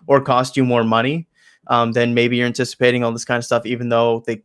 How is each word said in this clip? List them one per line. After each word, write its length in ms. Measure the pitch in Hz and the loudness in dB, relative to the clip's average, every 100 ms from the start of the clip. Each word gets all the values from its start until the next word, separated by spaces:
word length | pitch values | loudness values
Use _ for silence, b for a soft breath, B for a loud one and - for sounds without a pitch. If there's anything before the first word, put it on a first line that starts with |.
| - | 0
or 120 | 139 | 2
cost 380 | 135 127 127 139 | 4 0 0 0
you 80 | 127 | 0
more 180 | 120 | 2
money, 440 | 113 113 127 165 165 b b b - | 2 2 0 -4 -8 b b b -2
um, 240 | 120 117 | 0 2
than 240 | 120 120 120 | 0 2 2
maybe 220 | 120 120 | 2 0
you're 100 | 123 | -2
anticipating 560 | 120 120 - 123 123 | -2 -6 0 2 2
all 80 | 117 | -2
this 140 | 113 - | -4 -4
kind 120 | 120 | -4
of 80 | 120 | -2
stuff, 220 | 117 110 | -4 -2
even 220 | 120 120 | -6 -2
though 340 | 117 117 117 120 | 0 2 0 -4
they 160 | 107 | -8